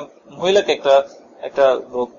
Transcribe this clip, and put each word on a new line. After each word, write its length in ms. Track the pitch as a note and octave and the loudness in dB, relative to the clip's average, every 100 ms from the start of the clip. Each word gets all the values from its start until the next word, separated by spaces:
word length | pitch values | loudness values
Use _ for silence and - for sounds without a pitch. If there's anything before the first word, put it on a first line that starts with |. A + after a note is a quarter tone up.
| - _ _ | -6 _ _
মহিলাকে 400 | C#3 F3+ G3+ F#3 | -6 0 0 0
একটা, 360 | C#3 C#3 C#3 - - - - | -4 2 2 0 -16 -20 -16
একটা 320 | C#3 - C3+ | -10 0 2
লোক, 360 | A#2+ A#2 B2 A#2+ | 0 -6 -8 -8